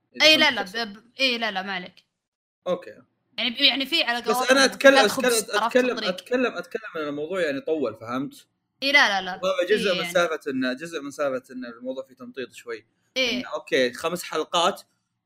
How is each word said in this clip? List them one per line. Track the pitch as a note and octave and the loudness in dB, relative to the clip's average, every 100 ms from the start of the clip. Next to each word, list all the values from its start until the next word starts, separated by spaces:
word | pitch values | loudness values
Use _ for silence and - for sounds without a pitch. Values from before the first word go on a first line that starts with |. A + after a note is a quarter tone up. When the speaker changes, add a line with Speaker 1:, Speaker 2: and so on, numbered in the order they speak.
| _ - | _ 2
Speaker 1:
إذا | D4+ | 6
Speaker 2:
إيه، | D#4 | 6
Speaker 1:
فهمت | |
Speaker 2:
لا، | D4+ | 4
لا، | A3+ | 2
Speaker 1:
أقصد. | F#3+ A3 | -4 -6
Speaker 2:
ب-، | A3 | -8
ب-، | G#3 - - | -10 -14 -2
إيه، | C4 A#3 | -2 0
لا، | A3 | -4
لا، | F#3+ | -4
ما | G3 | -6
عليك. | F#3 F3+ _ _ _ _ _ _ _ F3+ | -8 -10 _ _ _ _ _ _ _ -6
Speaker 1:
أوكي. | F3 - - _ _ _ - | -6 -6 -20 _ _ _ -6
Speaker 2:
يعني | A#3+ | -6
ب-، | A#3+ | 2
يعني | C#4 B3+ C4+ | 2 2 0
في | E4 | -2
على | A#3+ A#3+ | 0 -2
Speaker 1:
بس | A#3 | -2
Speaker 2:
قولتهم | A3+ B3+ C4+ | 0 4 4
Speaker 1:
أنا | |
أتكلم، | C4 - C4+ | 4 6 8
Speaker 2:
لا | - G#3 | 8 6
تخبص | D3+ - | 2 0
Speaker 1:
أتكلم، | D3 - G#3 | 0 0 -2
Speaker 2:
طرف | A3+ | 2
Speaker 1:
أتكلم، | B3 B3+ | 2 2
Speaker 2:
الطريق. | A3 G#3 | 0 -4
Speaker 1:
أتكلم، | F3+ - B3+ A#3+ F3 | -6 -2 0 0 -4
أتكلم | - A3 G#3+ E3 | -10 -12 -10 -8
عن | |
الموضوع | D3 C#3+ D#3 F#3+ | -6 -6 -6 -2
يعني | D#3 C#3 | -2 -2
طول، | D#3 D#3+ A#2+ - | -2 -2 -2 -4
فهمت؟ | A2+ B2+ C#3+ - _ _ _ - | -8 -6 -6 -10 _ _ _ -8
Speaker 2:
إيه، | C4+ | 2
لا، | C#4+ A#3 | 4 4
لا، | G3 | 2
لا. | F#3 F3+ | -4 -4
Speaker 1:
وهذا | F#3 F#3 F3 A3 | -2 0 2 2
جزء | G3 | 2
Speaker 2:
إيه، | |
Speaker 1:
من | F3+ | 0
Speaker 2:
يعني. | F3 | 0
Speaker 1:
سالفة | F3 E3+ D#3 D3 | 0 0 -2 -6
إن، | C3 B2+ B2+ | -4 -2 -4
جزء | E3+ E3 | -8 -10
من | C#3+ | -10
سالفة | C3+ C#3+ B2+ - | -4 -4 -4 -8
إن | B2+ | -14
الموضوع | A#2+ A#2 B2+ C3+ C3 | -14 -12 -10 -10 -12
فيه | |
تمطيط | C3 B2 C3 B2 | -16 -16 -12 -12
شوي. | - A#2 A2+ - _ _ C4 | -12 -12 -14 -14 _ _ -4
Speaker 2:
إيه. | B3 G#3+ | -2 -2
Speaker 1:
إن | |
أوكي، | - D3+ - D3+ B2+ | -6 -10 -2 0 0
خمس | B2 E3 F3 | -2 -6 -6
حلقات | - D#3+ D3 F3 F3 G3+ - _ _ _ | -6 -6 -2 0 0 -2 -10 _ _ _